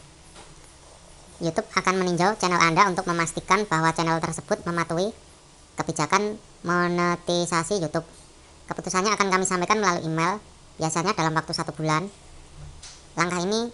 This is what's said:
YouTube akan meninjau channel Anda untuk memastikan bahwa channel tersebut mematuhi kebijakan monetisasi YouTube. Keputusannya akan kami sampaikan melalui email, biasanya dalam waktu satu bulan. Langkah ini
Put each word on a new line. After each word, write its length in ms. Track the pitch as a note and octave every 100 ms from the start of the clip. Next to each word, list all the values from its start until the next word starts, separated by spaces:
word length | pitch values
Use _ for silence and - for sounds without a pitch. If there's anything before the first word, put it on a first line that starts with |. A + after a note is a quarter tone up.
| - - - - - - - - - - - - - -
YouTube 240 | E3+ D#3+ G#3+
akan 240 | - F#3+ F#3+
meninjau 320 | F3+ F3 F3+ G#3+
channel 240 | F3+ F3
Anda 240 | E3 E3 G3+
untuk 220 | F3 F#3
memastikan 560 | E3+ E3 - - F#3+ G#3
bahwa 300 | D#3+ D#3+ E3
channel 240 | E3 E3
tersebut 400 | E3 D#3+ - E3+ F3
mematuhi 480 | E3+ E3 E3+ G3+ - - - - - - -
kebijakan 580 | - D#3+ D3+ F#3+ G#3 G#3+ - - F3
monetisasi 1120 | F3 F3 F3 F3 F3 - F3 F3 E3+ E3 G#3
YouTube. 260 | D#3 E3 D#3+ - - - - - -
Keputusannya 460 | - - F#3 G3+ G#3
akan 120 | G3
kami 120 | F#3 F#3
sampaikan 340 | F#3 F3 G#3+
melalui 240 | G3+ E3+ D#3+
email, 320 | D#3+ E3+ G#3 - - - -
biasanya 380 | D#3+ E3+ E3+ G#3+
dalam 160 | D#3+
waktu 180 | D#3 D#3 E3+
satu 180 | D#3+
bulan. 380 | C3+ D#3 D#3 G3 - - - - - - - - - - -
Langkah 240 | F3 F3+
ini 320 | F3+ G#3+ A#3+